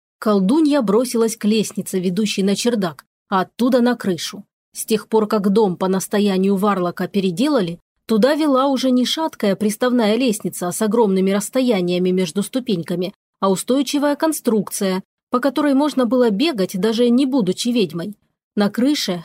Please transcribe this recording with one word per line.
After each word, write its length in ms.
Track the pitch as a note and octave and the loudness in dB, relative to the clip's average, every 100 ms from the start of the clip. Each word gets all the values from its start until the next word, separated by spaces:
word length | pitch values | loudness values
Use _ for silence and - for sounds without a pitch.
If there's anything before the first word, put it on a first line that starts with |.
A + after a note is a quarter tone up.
| _ _ | _ _
Колдунья 640 | G#3+ G3+ F#3 D#4 D4 C#4+ | 0 2 2 4 4 2
бросилась 520 | G3+ G#3+ B3+ A3+ A3+ A3 | 2 2 2 0 0 0
к 100 | G#3 | 0
лестнице, 540 | A3 F#3+ - - F#3+ | 0 0 -6 -6 -4
ведущей 440 | F3+ F3+ G#3 - | -2 -2 -2 0
на 120 | G3 G3 | 0 0
чердак, 500 | A#3+ A#3 F3 C#3 _ _ - | 0 0 -4 -6 _ _ -4
а 140 | F#3+ | -2
оттуда 400 | F3 - B3 B3+ | -2 -2 2 2
на 140 | A#3+ A#3+ | 2 0
крышу. 480 | G3 E3 - G3+ - _ _ | -4 -4 -6 -12 -20 _ _
С 140 | - - | -14 -4
тех 220 | G#3+ - | -4 0
пор, 200 | A3 G#3+ | 0 2
как 220 | G#3+ G#3 | 0 2
дом 280 | G3+ G3+ E3+ | 2 2 0
по 100 | F#3 | 0
настоянию 680 | F#3+ - G#3 G3+ F#3 G3 G3 | -2 -2 0 0 2 0 2
Варлока 520 | G#3 F#3+ F3 - F3 | 0 0 -2 -4 -4
переделали, 720 | G3+ F#3 E3+ D4 C4+ E3+ F3 _ _ - | -2 -2 0 0 2 0 -6 _ _ -2
туда 300 | A3 C4 D4+ | 2 2 2
вела 320 | D#4 B3+ C#4 | 2 2 2
уже 240 | B3+ C4 | 0 2
не 120 | B3+ | 0
шаткая 520 | A3+ D#4+ D#4+ - G#3 F#3 | 0 -2 -6 -2 -2 0
приставная 600 | G#3 G#3 B3 B3 G#3 A#3 | -2 0 0 2 2 2
лестница, 520 | C4 G3 F3+ - F3 | 0 -2 -6 -6 -8
а 40 | |
с 100 | - | -2
огромными 480 | A3 A#3+ G#3 F#3+ F#3+ | 0 2 2 2 2
расстояниями 800 | G3+ - C4 B3 G3 F3 F3+ F#3 | 0 -2 -2 0 0 0 0 0
между 320 | F#3 F3+ G3 | 0 -2 -2
ступеньками, 720 | G3 C4 B3+ F3 D#3+ F3 F#3 - _ - | -4 -6 -4 -4 -2 -4 -6 -10 _ -4
а 100 | G3 | 0
устойчивая 640 | F#3 - C4+ C4 C#4+ D4 D4 | 0 0 -2 0 0 0 0
конструкция, 880 | D#4+ D#4 - G#3+ - - F#3+ F#3 - _ - | -2 0 0 0 -2 -4 -2 -2 -6 _ -4
по 100 | B3 | -2
которой 340 | C4+ C#4+ D4 | 0 0 2
можно 320 | C4+ D4+ B3+ A#3+ | 2 2 0 0
было 240 | B3+ A#3+ | 2 2
бегать, 500 | G3 E4 A#3 F3+ F#3 | 2 0 0 -4 0
даже 300 | A3 A3+ B3 | -2 2 2
не 160 | B3 C#4 | 2 2
будучи 440 | C4+ F3+ - A#3+ | 0 0 -2 -2
ведьмой. 460 | A#3+ F3 E3+ G#3 - _ _ _ G#3 | 0 0 -4 -10 -12 _ _ _ -2
На 140 | G3+ | 0
крыше, 540 | A3 C4+ D4 - F3 | 2 0 0 -2 -6